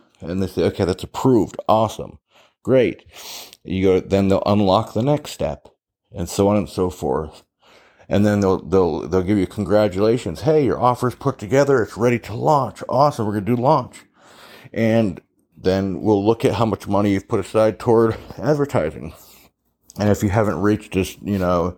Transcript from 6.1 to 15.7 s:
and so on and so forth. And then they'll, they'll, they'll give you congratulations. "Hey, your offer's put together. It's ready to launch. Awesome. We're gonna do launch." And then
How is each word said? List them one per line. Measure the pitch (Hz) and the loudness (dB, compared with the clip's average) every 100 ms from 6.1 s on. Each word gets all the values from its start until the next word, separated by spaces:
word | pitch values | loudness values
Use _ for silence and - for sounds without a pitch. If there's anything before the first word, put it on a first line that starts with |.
and | - 87 | -10 -6
so | - 101 | 0 2
on | 107 | 2
and | 82 | -2
so | - 92 | -2 -4
forth. | 87 78 67 80 - _ _ _ - _ _ - | -4 -4 -4 -6 -12 _ _ _ -20 _ _ -4
And | 98 | 0
then | 104 104 | 2 2
they'll, | 98 92 | 2 0
they'll, | - 95 87 73 55 | 2 2 2 0 -2
they'll | 92 | -2
give | 90 104 | 0 0
you | 90 | 0
congratulations. | - 95 104 107 90 110 117 104 80 | -4 0 2 2 0 0 0 -4 -6
"Hey, | 113 156 | 0 2
your | 131 73 | 2 0
offer's | 123 123 127 | 0 0 -2
put | - 139 131 | -4 -6 -6
together. | 104 135 139 135 | 0 2 4 2
It's | 104 - | 0 -2
ready | 120 120 | 0 0
to | - | -4
launch. | 110 131 147 120 - - | -4 0 0 0 -8 -4
Awesome. | 123 147 139 104 | 2 2 0 -4
We're | |
gonna | 104 95 123 | -4 -2 0
do | |
launch." | 123 151 117 - - _ _ - - - - | 2 0 -2 -14 -20 _ _ -20 -20 -20 -12
And | - 113 113 107 80 - _ _ - | -2 2 2 0 -4 -14 _ _ -6
then | 92 | 0